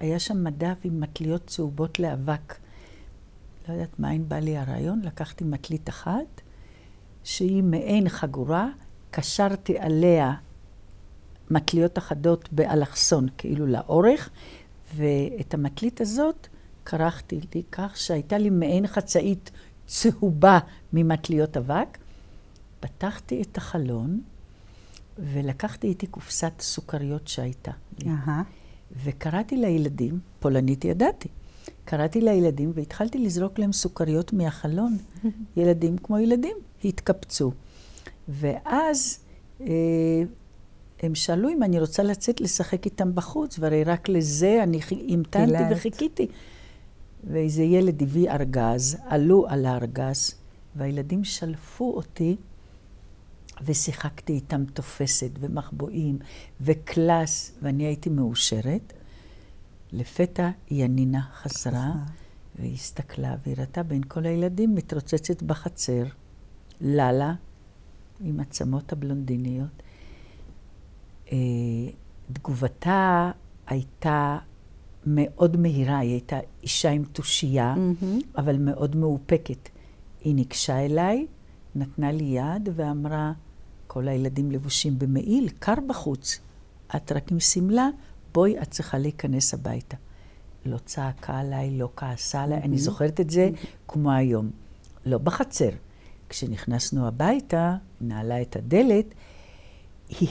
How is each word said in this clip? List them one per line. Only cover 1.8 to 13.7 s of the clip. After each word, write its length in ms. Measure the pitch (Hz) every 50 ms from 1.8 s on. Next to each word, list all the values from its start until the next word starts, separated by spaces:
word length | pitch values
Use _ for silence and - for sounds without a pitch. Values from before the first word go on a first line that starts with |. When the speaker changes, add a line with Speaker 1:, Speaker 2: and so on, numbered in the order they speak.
| 160 160 160 -
Speaker 1:
לאבק. 580 | 175 165 143 131 135 147 151 147 151 - - - - - - - - - - - - - - - - - - - - - - - - -
לא 60 | 165
יודעת 260 | 170 170 170 - -
מאין 280 | 147 139 151 160 160 156
בא 100 | 147 151
לי 180 | 156 156 156
הרעיון, 440 | 147 139 131 127 120 139 165 196 226 208
לקחתי 420 | 170 151 - 156 151 - - 170
מטלית 440 | 156 147 135 - - 160 156 156 -
אחת, 520 | - - - - 175 240 311 330 - - - - - - - - - - - - - - - - - - -
שהיא 380 | - - - 185 185 190 196 190
מעין 460 | 180 160 165 - 214 208 214 202 180
חגורה, 600 | - - - 147 131 135 127 135 156 170 196 262 285 - - - - - - -
קשרתי 680 | - - 151 - - - 202 196 196 196 - - 185 -
עליה 540 | - 160 160 156 165 175 175 165 143 131 139 147 - - - - - - - - - - - - - - - - - - - - - -
מטליות 480 | 160 156 156 - - 170 165 170 170 180
אחדות 500 | 175 - 160 147 143 170 170 165 - - -
באלכסון, 760 | 147 160 - - 151 143 139 - - - - - 151 131 131 - -
כאילו 280 | - - 151 143 151
לאורך, 640 | 139